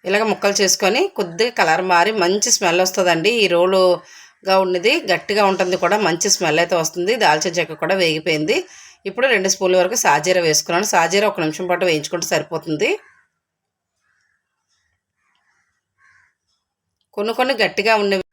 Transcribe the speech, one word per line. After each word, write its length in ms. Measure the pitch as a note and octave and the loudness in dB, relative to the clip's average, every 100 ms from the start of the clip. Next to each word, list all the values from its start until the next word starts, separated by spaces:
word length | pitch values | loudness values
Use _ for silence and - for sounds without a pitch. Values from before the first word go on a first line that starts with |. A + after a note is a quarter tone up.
| F#3+ | -2
ఇలాగ 200 | G#3 A3 | 0 0
ముక్కలు 260 | G3 G3+ G3+ | 0 0 0
చేసుకొని 400 | F#3+ - F#3+ A#3+ F#4+ - | 0 2 0 0 -2 -4
కొద్దిగా 360 | F3+ E3 A#3+ A#3 | -8 -2 -4 0
కలర్ 240 | F3 E3 F#3 | 0 0 2
మారి 220 | F3 F3+ A3 | 2 2 0
మంచి 280 | F3 G3+ - - | 0 0 0 0
స్మెల్ 260 | F#3 F3 | 0 0
వస్తుందండి. 480 | F#3 - F3+ E3 F#3 A#3 | 0 0 0 2 0 2
ఈ 40 | F#3+ | 2
రోలుగా 1000 | E3+ F#3 F#3+ F#3 F3 - - - _ F#3+ F#3+ | 2 2 4 4 2 -4 -20 -20 _ 0 2
ఉన్నది 300 | F#3 F3+ G#3 D#4+ - | 2 0 2 0 0
గట్టిగా 340 | E3 - G#3 G3 | -2 0 2 2
ఉంటుంది 280 | F#3+ F3+ F3+ | 2 -2 0
కూడా, 160 | E3+ G#3 F#3 | 0 0 0
మంచి 220 | E3+ G3+ - | -2 -2 0
స్మెల్ 240 | E3+ D#3 | 0 0
అయితే 140 | E3+ F3 | 0 0
వస్తుంది. 360 | D#3+ F3+ F3+ A#3+ | -2 -4 -4 2
దాల్చిన 280 | F#3 D#3 F#3 E3+ | 2 2 -2 -4
చెక్క 180 | D#3+ D#3 | -6 -6
కూడా 140 | F3+ F#3+ | -4 0
వేగిపోయింది. 540 | E3+ D#3 E3 D3+ D#3 D4 F4+ - - _ G3 | 0 0 -2 -2 -2 -2 -4 -20 -20 _ -12
ఇప్పుడు 160 | G3 C4 | -2 0
రెండు 160 | G#3+ F#3+ | 2 0
స్పూన్ల 220 | - F#3 F#3 | -2 0 2
వరకు 160 | F3+ A3+ | 2 0
సాజీర 360 | F#3 D3 D#3+ F3+ E3 | 2 2 2 0 2
వేసుకున్నాను. 420 | D3+ - E3+ G#3+ | 0 0 -2 0
సాజీర 320 | F#3 E3 G3 G#3 | 0 2 0 0
ఒక 120 | G3 | -2
నిమిషం 240 | D#3 D#3 F3+ | -4 -4 -4
పాటు 180 | F3 F#3 | -2 0
వేయించుకుంటే 380 | D#3 C#3+ F3 E3+ | -2 -4 -8 -4
సరిపోతుంది. 580 | E3 D3 D#3+ E3 D3+ A#3 G#4 _ _ _ _ _ _ _ _ _ _ _ _ _ _ _ _ _ _ _ _ _ _ _ _ _ _ _ _ _ _ _ _ _ _ _ _ _ _ _ _ _ - | -4 -4 -10 -6 -4 -2 -4 _ _ _ _ _ _ _ _ _ _ _ _ _ _ _ _ _ _ _ _ _ _ _ _ _ _ _ _ _ _ _ _ _ _ _ _ _ _ _ _ _ -6
కొన్ని 180 | G#3+ A3+ | -4 -2
కొన్ని 140 | C4 A#3+ F#3 | 0 0 0
గట్టిగా 300 | - G#3 A3 | 0 2 2
ఉన్నవి 220 | G3+ F#3+ - | 2 -2 -4